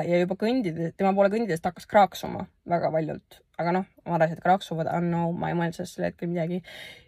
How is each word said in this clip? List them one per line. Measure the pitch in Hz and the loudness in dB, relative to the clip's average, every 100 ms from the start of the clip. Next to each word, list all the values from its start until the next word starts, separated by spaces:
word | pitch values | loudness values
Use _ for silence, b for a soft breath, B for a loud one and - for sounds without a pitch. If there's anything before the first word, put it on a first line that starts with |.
| 165 | 6
ja | 175 | 2
juba | 180 190 | 2 0
kõndide-, | 214 262 190 160 165 - | 0 0 0 -4 -6 0
tema | 196 196 | 2 4
poole | 196 | 4
kõndides | 214 233 160 | 2 -2 -2
ta | 185 | -4
hakkas | - - | -8 2
kraaksuma | 214 190 - - - - _ - | 4 4 2 -8 -8 -10 _ -4
väga | 170 151 | -2 0
valjult. | 156 151 147 - - _ - | -2 -2 -6 -12 -20 _ -6
Aga | 165 | -2
noh, | 180 190 _ | -2 -2 _
varesed | - 170 165 165 | -4 2 2 2
kraaksuvad, | - 190 - 165 165 | 2 2 0 -6 -2
I | 170 | -2
don't | 175 | 0
know, | 170 170 | 0 -2
ma | 175 160 | -2 -4
ei | 170 | -2
mõelnud | 170 165 | -4 -4
sellest | 180 - | -10 -6
sel | 175 | -6
hetkel | - 175 | -4 -6
midagi. | 175 165 180 - B B B | -4 -4 -6 -10 B B B